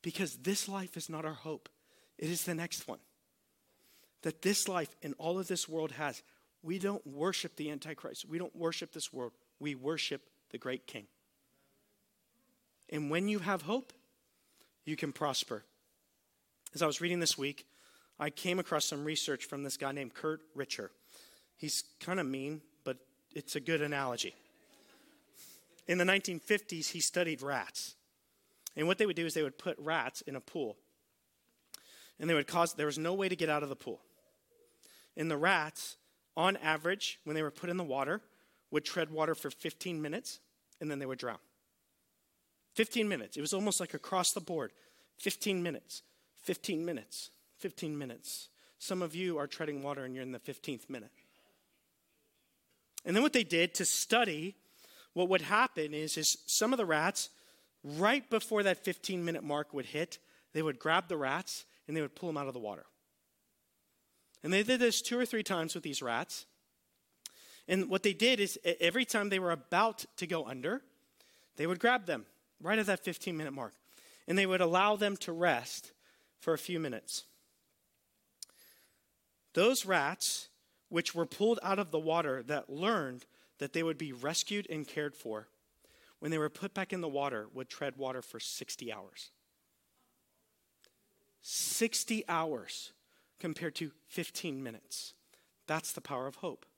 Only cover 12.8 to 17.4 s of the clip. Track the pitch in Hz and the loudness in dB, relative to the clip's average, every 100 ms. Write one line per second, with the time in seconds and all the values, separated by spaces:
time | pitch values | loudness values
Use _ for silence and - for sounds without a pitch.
12.8 | _ 151 147 160 196 208 175 190 151 233 | _ -4 0 0 2 0 2 -2 0 -2
13.8 | - - _ _ _ _ _ _ _ _ | -4 -20 _ _ _ _ _ _ _ _
14.8 | - 156 156 135 147 131 - 107 - _ | -8 -4 -4 -2 0 0 -2 -6 -10 _
15.8 | _ _ _ _ _ _ _ _ - 143 | _ _ _ _ _ _ _ _ -16 -2
16.8 | 160 139 175 175 165 - | 0 0 0 0 0 0